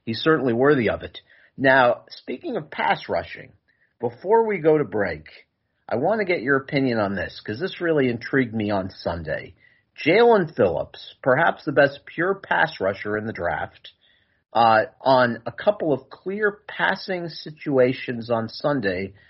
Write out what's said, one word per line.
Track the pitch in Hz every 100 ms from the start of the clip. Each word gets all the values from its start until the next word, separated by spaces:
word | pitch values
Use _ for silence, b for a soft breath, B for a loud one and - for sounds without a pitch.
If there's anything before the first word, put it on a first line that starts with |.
| -
He's | 113
certainly | 160 156 127
worthy | 117 135 143 104
of | 82
it. | - - b b b -
Now, | 131 135 123 - -
speaking | - - - 349 226
of | 156
pass | - 208 180 -
rushing, | 90 87 - - _ _ _ _ -
before | 120 113 180 220 220
we | 202
go | 156 156
to |
break, | 135 107 95 80 - - _ _ _ _ -
I | 110
want | 156 220
to | 196
get | 175
your | 117 139
opinion | 135 143 135 113
on | 101 98
this | 82 -
'cause | - 110
this | 185 -
really | 170 156 131
intrigued | 113 - 139 123
me | 110 104
on | 101 95
Sunday. | - 95 85 76 69 - - b b b - -
Jalen | 196 240 220 165 -
Phillips, | 101 78 - - - -
perhaps | - 127 170 - -
the |
best | 151 139 - -
pure | - 175 190
pass | - 175 160 -
rusher | 98 101 104 107
in | 110
the |
draft, | - 85 78 90 - - _ _ _ _ _ _
uh, | 110 113 110 104 _
on | 127 131 123 120 -
a |
couple | - - 208 160
of | 131 -
clear | - 185 202 214 208 -
passing | - 175 190 - 180 170
situations | 151 - 156 - 135 127 131 - 120 113
on | 117 110
Sunday, | - 151 143 98 92 98 b b